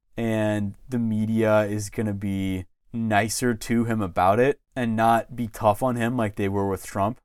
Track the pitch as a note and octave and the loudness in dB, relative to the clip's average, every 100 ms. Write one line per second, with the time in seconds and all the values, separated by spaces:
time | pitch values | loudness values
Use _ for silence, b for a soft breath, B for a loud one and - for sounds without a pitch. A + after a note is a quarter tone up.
0 | _ - A2+ A2 G#2+ G#2 G2+ - - B2 | _ -6 -2 0 0 0 -4 -8 -6 -2
1 | A2+ G#2+ A2 A2 G#2+ G#2+ G#2 G#2+ G2+ - | 0 0 0 2 4 4 2 -2 -6 -4
2 | G#2+ G2+ G2+ G2 F#2+ F#2 - _ _ A#2+ | -4 -4 -4 -2 -2 -4 -6 _ _ -6
3 | A2+ G#2 A2 - B2 A2 - A#2 A2+ A2 | 0 0 0 0 -2 -2 0 0 0 -2
4 | F#2+ F2+ F#2 A2 C3 - _ C3 A#2 A2 | -2 2 4 4 4 0 _ -6 -2 2
5 | A2+ A#2 - B2 A2+ - A2 G2+ C3 A#2+ | 4 2 0 -8 -8 0 2 2 0 0
6 | A#2 B2+ G#2+ G#2 G2 G2+ G2 F#2 - G#2 | -2 0 -2 -2 -2 0 -2 -4 -6 -2
7 | G2+ B2+ | -2 -2